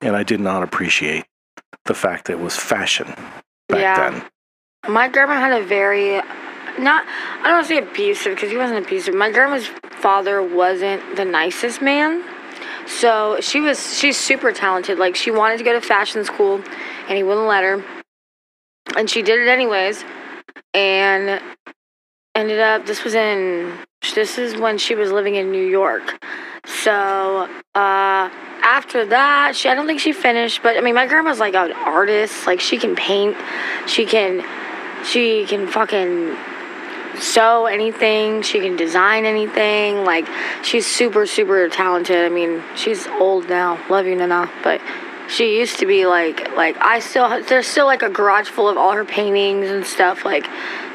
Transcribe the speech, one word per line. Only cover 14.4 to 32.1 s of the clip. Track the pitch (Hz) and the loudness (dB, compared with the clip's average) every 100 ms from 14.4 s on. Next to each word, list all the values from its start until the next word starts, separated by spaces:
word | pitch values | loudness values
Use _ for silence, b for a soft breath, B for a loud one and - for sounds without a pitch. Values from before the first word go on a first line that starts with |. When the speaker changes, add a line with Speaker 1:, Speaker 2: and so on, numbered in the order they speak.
| 254 | 0
Speaker 2:
talented. | 202 196 185 180 170 | 0 0 0 -2 0
Like, | 185 180 | 0 0
she | - | 0
wanted | 220 214 226 | 2 2 2
to | |
go | 233 | 0
to | 233 | 0
fashion | 226 202 208 220 202 | 2 2 2 -4 -6
school, | - 202 196 196 B B B - | 0 0 0 -6 B B B -6
and | 196 | -2
he | |
wouldn't | 190 208 220 | 0 0 2
let | 202 | 2
her. | 190 196 190 - - _ _ _ _ _ _ _ - - | 2 0 -6 -16 -20 _ _ _ _ _ _ _ -6 -4
And | 214 | -2
she | 233 | 0
did | 202 233 | 2 4
it | 240 | 4
anyways. | 254 240 202 190 208 - - - - - - _ 202 | 2 2 0 -2 -4 -12 -16 -16 -18 -20 -20 _ 0
And | 196 190 196 190 196 196 - - - - _ _ _ _ _ 220 | 2 2 2 2 0 -4 -8 -20 -20 -20 _ _ _ _ _ -4
ended | 214 214 | -2 0
up, | 220 220 190 | 2 0 -2
this | 214 | -6
was | 240 | -2
in, | 220 214 202 185 175 175 175 - _ - - | 0 0 0 -2 -4 -6 -10 -18 _ -4 -2
this | 214 - | -2 -2
is | 247 220 | -6 -2
when | 226 208 | -2 0
she | - 226 | -2 0
was | 202 | 2
living | 202 202 202 | 2 0 0
in | 190 | 0
New | 190 185 | 0 2
York. | 190 196 113 - - B B B B - | 2 2 0 -6 -10 B B B B -12
So, | - 214 202 196 196 190 190 180 - - 202 | -2 0 2 0 0 0 -2 -4 -10 -4 0
uh, | 196 196 196 190 185 - - - | 2 4 4 2 0 -6 -16 0
after | 226 269 - 247 208 | 2 2 0 -2 2
that, | 240 277 285 285 262 | 4 6 4 2 2
she, | 269 | 0
I | 262 | 0
don't | 302 | 0
think | 302 | 0
she | 311 | 0
finished, | 294 254 233 233 - | 2 2 2 0 2
but, | 233 226 | 2 2
I | |
mean, | 240 240 | 2 2
my | 254 | 4
grandma's, | 302 320 240 | 2 2 0
like, | 214 185 | 2 2
an | 170 | 0
artist. | - - 160 202 | -2 0 2 4